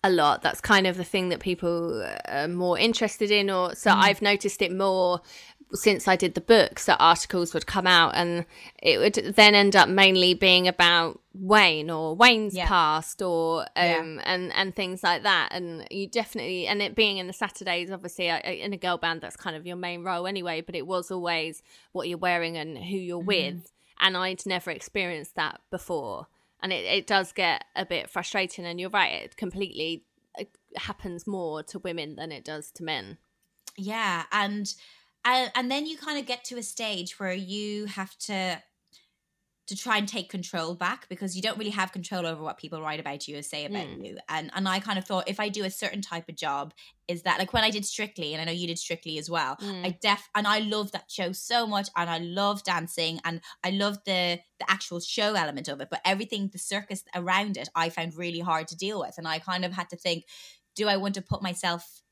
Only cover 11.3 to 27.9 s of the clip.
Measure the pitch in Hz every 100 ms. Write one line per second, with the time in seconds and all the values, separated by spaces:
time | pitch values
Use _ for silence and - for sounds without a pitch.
11.3 | 190 190 214 185 156 151 160 160 170 240
12.3 | 226 214 185 170 185 160 156 - - 185
13.3 | 170 165 165 - - 175 165 160 156 -
14.3 | 185 185 - 190 180 185 185 180 175 208
15.3 | 180 151 175 175 165 - 196 196 233 220
16.3 | 220 127 185 170 208 202 208 214 190 180
17.3 | 185 202 - 190 175 175 190 180 - 175
18.3 | 165 - 180 202 196 180 175 165 165 101
19.3 | - 190 156 175 175 180 175 175 175 185
20.3 | 196 175 160 165 170 147 185 175 185 175
21.3 | 165 160 156 _ - _ 185 143 175 180
22.3 | 175 165 165 156 151 175 196 175 175 185
23.3 | 190 143 175 - _ _ _ 190 185 185
24.3 | 185 196 180 180 160 - 208 180 160 147
25.3 | - 151 - _ 180 - 165 117 90 151
26.3 | _ _ _ - 175 92 196 - 196 185
27.3 | - 175 147 - - 190